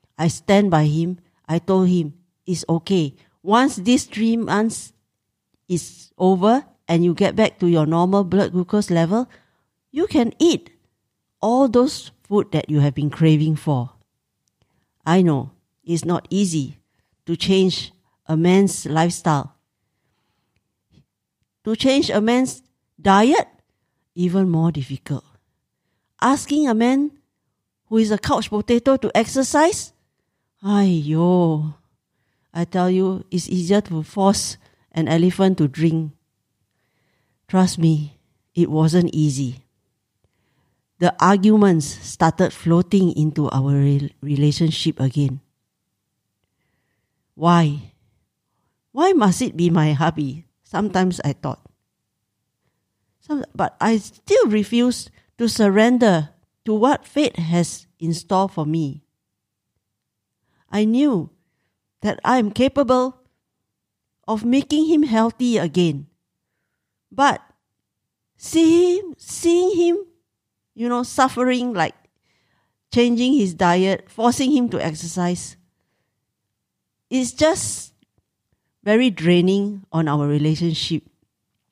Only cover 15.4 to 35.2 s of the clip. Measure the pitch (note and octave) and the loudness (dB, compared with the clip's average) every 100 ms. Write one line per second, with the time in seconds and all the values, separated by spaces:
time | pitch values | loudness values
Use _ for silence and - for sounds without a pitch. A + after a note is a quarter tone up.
15.4 | C3+ _ _ _ - E3 E3 F3 - F#3+ | -6 _ _ _ -6 -6 -4 -6 -4 -4
16.4 | G3 D#3+ C3 - _ _ _ _ - E3+ | -2 -2 -6 -14 _ _ _ _ -10 -6
17.4 | - F#3+ F#3 E3 - _ _ _ - D#3+ | 0 2 2 -2 -10 _ _ _ -6 0
18.4 | F3 F#3 G3 - - D#3 F3 - - C#3+ | 2 4 2 -2 -4 -2 -2 -2 -2 -2
19.4 | - _ _ _ _ _ _ _ _ _ | -4 _ _ _ _ _ _ _ _ _
20.4 | _ _ _ _ _ _ _ _ _ _ | _ _ _ _ _ _ _ _ _ _
21.4 | _ _ G#3+ A3+ C4 C#4 C#4 G#3 G#3+ B3 | _ _ -8 -2 0 2 0 0 0 0
22.4 | C4 - _ _ _ _ G3+ G3 A#3 G4+ | 0 -6 _ _ _ _ 4 4 6 2
23.4 | - _ _ _ _ _ _ F3 F3+ F#3+ | 0 _ _ _ _ _ _ -4 -2 0
24.4 | F#3 E3 E3 D3 C3 C#3 - C#3+ - _ | 0 0 0 -2 -8 -12 -8 -10 -10 _
25.4 | _ _ _ _ _ _ _ _ A#3+ C#4 | _ _ _ _ _ _ _ _ 0 0
26.4 | - D4 C#4+ A3 A#3+ C4+ D4 - _ _ | -2 -2 0 2 2 0 -2 -8 _ _
27.4 | _ _ _ _ _ A3 A3 G#3 - C4+ | _ _ _ _ _ 0 0 -2 -2 -4
28.4 | - G#3 G#3 A#3+ C4+ C4+ - - A3+ C4 | -2 -6 0 0 2 0 0 -2 -2 -4
29.4 | C4 D4 D#4+ G#4+ - _ _ _ _ _ | 0 2 2 0 -12 _ _ _ _ _
30.4 | _ _ G3 G3+ G3 E3+ D3 D#3 F3 F3+ | _ _ -2 2 2 0 0 0 2 2
31.4 | E3+ D#3 D3+ - _ _ _ _ _ _ | 2 0 -6 -10 _ _ _ _ _ _
32.4 | _ E3+ E3+ F#3+ F3+ F#3 F#3+ F#3 - F3+ | _ -8 -4 -2 0 2 0 -4 -6 -8
33.4 | - F3+ E3+ G3+ G#3 D#3+ D#3 G3+ G3 F#3+ | -4 -6 0 0 0 -8 -6 0 2 2
34.4 | - - _ _ _ - D#3+ E3 | -4 -12 _ _ _ -4 0 2